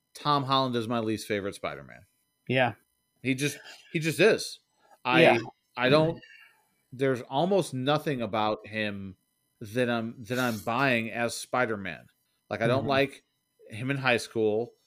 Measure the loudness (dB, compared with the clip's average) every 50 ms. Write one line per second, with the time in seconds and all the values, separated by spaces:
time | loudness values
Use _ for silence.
0 | _ _ -14 -4 0 2 2 2 2 2 2 2 2 2 0 -2 -2 -2 -2 -2
1 | 0 0 -2 -2 -2 -2 -4 -2 -2 -4 -6 -6 -8 -8 -8 -10 -14 -16 -20 -20
2 | -20 _ _ _ _ _ _ _ _ 0 2 2 2 2 0 -4 _ _ _ _
3 | _ _ _ _ -4 -4 -2 -2 -2 -4 -6 -8 -14 -20 -20 -20 -12 _ -6 -4
4 | -2 -2 2 4 4 4 4 2 -2 -6 -12 -16 _ _ _ _ _ _ _ _
5 | -2 2 6 8 8 8 6 6 2 -4 -12 _ _ _ -4 0 2 4 4 4
6 | 4 2 -2 -4 -10 -20 -20 -20 -20 -20 _ _ _ _ _ _ _ _ -6 -2
7 | 0 0 0 -2 -4 -4 -2 0 2 2 2 2 0 0 -4 -4 0 0 0 0
8 | 0 -2 -4 -2 -2 -2 0 0 0 0 0 -2 -6 -8 -6 -4 -4 -4 -4 -8
9 | -10 -12 -14 -18 _ _ _ _ _ _ _ -18 -14 -6 -2 -2 0 0 0 -2
10 | -4 -6 -8 -10 -8 -6 -2 -2 0 -2 -2 -4 -4 -4 0 0 2 2 2 0
11 | 0 -2 -4 -4 -4 -4 -4 -6 -8 -4 -2 -2 0 0 -2 -4 -6 -8 -10 -12
12 | -14 _ _ _ _ _ _ _ _ -8 -4 -2 0 0 0 0 0 0 0 0
13 | 0 0 -4 -10 _ _ _ _ _ _ _ _ -20 -14 -12 -8 -4 -4 -4 -2
14 | 0 2 2 0 0 -2 -2 0 0 2 0 0 -2 -6 -10 _ _